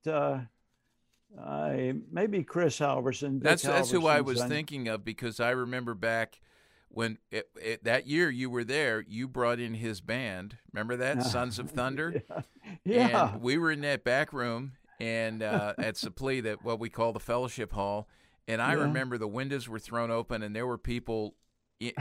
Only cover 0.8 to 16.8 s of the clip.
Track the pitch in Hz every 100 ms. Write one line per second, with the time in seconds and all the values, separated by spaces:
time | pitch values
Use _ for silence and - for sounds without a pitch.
0.8 | _ _ _ _ _ 214 - 143 151 135
1.8 | 127 139 - 165 214 202 147 170 170 -
2.8 | 143 135 127 117 143 135 143 165 139 143
3.8 | 127 185 160 147 135 123 123 151 151 143
4.8 | 117 110 107 110 120 110 120 127 123 127
5.8 | 120 110 113 113 113 - - _ _ _
6.8 | _ - 113 110 _ 104 - - 110 113
7.8 | 113 123 - 151 175 123 127 120 117 139
8.8 | 143 110 - 107 131 127 120 120 120 110
9.8 | 113 104 - 117 123 92 98 117 - -
10.8 | 110 123 127 139 127 123 123 117 123 -
11.8 | 127 135 160 170 - - - - 220 185
12.8 | 180 233 247 208 143 104 120 147 165 151
13.8 | 143 139 - 127 151 143 120 117 135 127
14.8 | _ _ 117 113 113 110 110 107 104 101
15.8 | 110 - 117 - 131 131 110 104 110 117